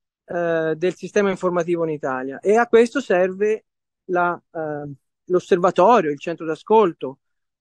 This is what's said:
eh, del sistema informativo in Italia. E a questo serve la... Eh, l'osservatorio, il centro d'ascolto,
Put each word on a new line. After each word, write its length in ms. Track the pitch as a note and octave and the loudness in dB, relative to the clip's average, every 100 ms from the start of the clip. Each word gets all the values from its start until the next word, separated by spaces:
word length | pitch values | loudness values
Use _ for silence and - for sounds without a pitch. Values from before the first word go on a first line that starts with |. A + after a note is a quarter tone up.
| _ _ - | _ _ -10
eh, 480 | F3 E3+ E3 D#3+ D#3 | -6 -2 -2 -2 -2
del 180 | F3+ | -4
sistema 360 | - F#3 G#3+ G3 | -4 -4 0 0
informativo 540 | F3+ F#3 F3 E3+ E3+ | 0 -2 -2 -2 -2
in 60 | D#3+ | -2
Italia. 480 | D3+ C#3+ B2+ C3+ C3+ | -4 -6 -6 -8 -4
E 160 | F#3+ A3 | 0 2
a 100 | A#3 | 4
questo 340 | A3+ A#3+ C#4+ | 4 4 0
serve 640 | - F3+ F#3 F#3+ G#3+ G#3+ _ _ _ _ - | 0 2 2 0 -2 -4 _ _ _ _ -6
la... 340 | F3 F3 E3+ _ | -2 -2 -4 _
Eh, 400 | E3+ D#3 D3 D3 C#3 _ _ - | -10 -8 -8 -10 -14 _ _ -2
l'osservatorio, 840 | F3+ - F#3 F#3 E3+ F#3+ A#3+ D#3 | -2 0 0 2 4 4 4 2
il 80 | D3 | -4
centro 280 | - E3 D#3+ | -8 -8 -8
d'ascolto, 720 | D#3 - A3 F#3+ D#3 C3 C#3 _ _ _ _ | -8 0 2 2 -2 -10 -14 _ _ _ _